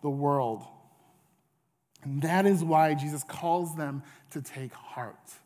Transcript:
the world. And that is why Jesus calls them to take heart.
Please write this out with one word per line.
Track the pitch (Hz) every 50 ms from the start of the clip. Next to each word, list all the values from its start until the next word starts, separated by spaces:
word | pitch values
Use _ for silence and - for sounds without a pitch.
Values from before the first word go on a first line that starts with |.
the | - 147
world. | 139 139 143 143 143 139 131 117 110 110 - - - - - _ _ _ _ _ _ _ _ _ _ _ _ _ _ _ _ _ _ _ _ _ _ _ -
And | 139 139 139
that | 147 165 170 190 196
is | 202 196 175 165
why | 165 160 156 160 156 151
Jesus | 143 139 151 147 147 -
calls | - - - 165 170 165 180 180 165 156
them | 160 156 143 135 139 135 - - - _ _
to | - 156
take | 135 - - 135 131 123 -
heart. | - - - - - 123 107 - - _ - - - _